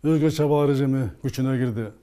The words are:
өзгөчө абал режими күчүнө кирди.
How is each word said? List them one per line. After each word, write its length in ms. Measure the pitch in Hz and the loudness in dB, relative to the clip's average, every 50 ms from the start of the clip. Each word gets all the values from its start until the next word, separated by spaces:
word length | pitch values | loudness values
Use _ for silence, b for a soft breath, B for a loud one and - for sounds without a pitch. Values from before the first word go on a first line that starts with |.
| - | 0
өзгөчө 420 | 151 160 151 147 160 156 151 151 | 0 0 2 2 0 0 0 0
абал 240 | 143 151 147 147 143 | 2 2 2 4 4
режими 400 | 143 135 143 135 135 135 131 101 - - | 2 2 2 0 0 0 -2 -4 -6 -6
күчүнө 360 | - 131 - 131 131 135 135 123 | -8 -6 -4 -2 -2 0 0 0
кирди. 300 | 127 123 107 117 113 101 - - | -2 -2 -2 -4 -6 -8 -10 -18